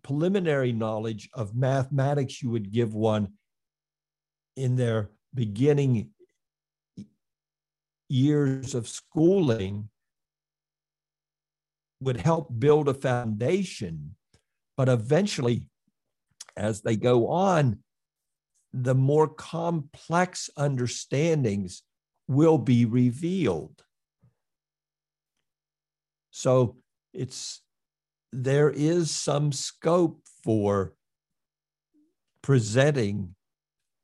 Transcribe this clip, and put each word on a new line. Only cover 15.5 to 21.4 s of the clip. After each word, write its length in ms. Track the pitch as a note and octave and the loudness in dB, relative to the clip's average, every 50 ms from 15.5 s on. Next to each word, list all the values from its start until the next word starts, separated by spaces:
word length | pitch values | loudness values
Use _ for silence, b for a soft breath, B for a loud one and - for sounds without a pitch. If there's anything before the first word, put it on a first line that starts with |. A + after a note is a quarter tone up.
| A#2+ - - - _ _ _ _ _ _ _ _ _ _ _ _ _ _ - - _ | 0 -2 -6 -12 _ _ _ _ _ _ _ _ _ _ _ _ _ _ -20 -20 _
as 240 | F#2 G2+ G#2+ A2+ G2+ | -4 -4 -4 -4 -2
they 160 | - A#2 A2 | -2 -2 -2
go 320 | G2+ - A#2+ B2 A#2+ A2+ G2+ | 0 2 4 4 4 4 2
on, 500 | C#3+ F3 F#3+ G3 F3+ D#3+ C#3+ B2 G#2 - _ _ _ _ _ _ _ _ _ _ _ _ _ _ _ _ _ _ | 0 0 2 2 4 4 2 2 0 -4 _ _ _ _ _ _ _ _ _ _ _ _ _ _ _ _ _ _
the 220 | - C3 B2 C3 B2+ | -8 -4 -2 0 2
more 340 | C3 C3 C#3 D3 D#3 D#3 D3+ | 2 2 4 4 4 2 2
complex 1200 | D3+ - - - - E3 E3+ E3+ E3+ D#3+ C#3+ - - - - - E3 F3 F3+ F3+ - - - - _ | 0 -14 -14 -10 -8 -4 -4 -2 -2 -4 -6 -8 -18 -20 -8 -2 0 0 0 0 -4 -12 -12 -12 _
understandings 1300 | - C#3+ C#3+ C3+ B2 B2 A#2+ - - - _ C3+ C3+ D#3 E3+ D#3+ D3+ | -4 -2 -2 0 -2 -4 -4 -6 -10 -8 _ -2 0 0 0 0 0